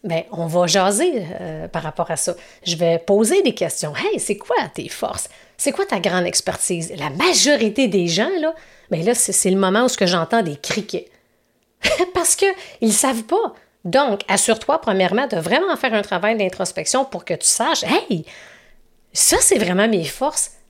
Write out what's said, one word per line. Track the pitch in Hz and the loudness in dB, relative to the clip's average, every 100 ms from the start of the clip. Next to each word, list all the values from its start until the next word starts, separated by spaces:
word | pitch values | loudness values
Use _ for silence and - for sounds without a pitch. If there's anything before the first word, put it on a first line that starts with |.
ben, | 202 165 - | -2 -4 -4
on | 165 165 | -6 -2
va | 175 175 | 2 4
jaser, | 185 185 208 359 269 160 - | 4 2 2 0 0 -6 -10
euh, | 175 156 165 | -10 -10 -8
par | 165 | -8
rapport | 156 - 170 | -6 -4 -4
à | 160 | -2
ça. | - 170 - - | -4 -6 -14 -12
Je | - 165 | -6 0
vais | 170 165 | 2 2
poser | 165 202 226 381 | 2 4 4 4
des | 320 | 2
questions. « | - 165 - 151 147 381 | 0 -4 -4 -6 -4 -2
Hey, | 381 | -2
c'est | - 208 | -4 -6
quoi | - 480 170 | -2 -2 -2
tes | - - | -8 -12
forces ? | - - - - - - - | -6 -6 -6 -10 -14 -20 -4
C'est | 285 | -4
quoi | 277 | -2
ta | 392 202 | -2 -2
grande | 170 180 | 0 0
expertise ? » | 175 - - - - 175 165 156 | 0 -2 -2 -4 -4 -4 -6 -8
La | 147 | -8
majorité | 180 349 349 - 285 214 208 254 | 0 2 4 4 4 2 2 2
des | 190 175 | 2 2
gens, | 165 262 381 | 0 0 0
là, | 311 320 - - _ | -2 -4 -16 -20 _
ben | 160 | -2
là, | 180 | 0
c'est, | 240 - | 0 0
c'est | 190 190 | 2 2
le | 190 | 2
moment | 190 202 | 2 2
où | 247 | 2
ce | - | 2
que | 185 | 0
j'entends | 175 165 233 | 0 0 0
des | 175 143 | 0 -6
criquets. | - - - 170 - _ _ _ _ _ _ _ | -6 -6 -4 -8 -10 _ _ _ _ _ _ _
<laughs> | - 622 359 | -2 0 0
Parce | 359 339 | 0 0
que | - 392 370 - - | 2 2 0 -12 -2
ils | 220 | 0
savent | 208 269 233 | 2 2 0
pas. | 220 370 - - _ _ | -2 -2 -2 -6 _ _
Donc, | 180 262 277 202 - | 0 2 2 -2 0
assure-toi, | 196 - 220 - 311 | 0 2 0 2 0
premièrement, | - 190 185 202 269 | 2 2 2 2 0
de | 196 | -2
vraiment | 160 254 381 311 | 0 0 2 0
faire | 262 | 0
un | 214 | 0
travail | - 180 208 226 | 0 -2 0 0
d'introspection | 190 - - - 190 254 | -2 -2 -6 -4 -2 0
pour | 262 - | -2 -6
que | - | -6
tu | 160 - | -2 0
saches, « | - 247 320 - 339 - | 0 0 0 2 0 0
Hey, | 175 - - - - - - _ _ _ | -4 -4 -18 -20 -20 -20 -20 _ _ _
ça, | - - 403 | 0 2 4
c'est | - 311 | 4 2
vraiment | 175 180 220 | 2 2 2
mes | 208 | 2
forces. | 156 - 277 - - - | -2 -4 -4 -2 -6 -10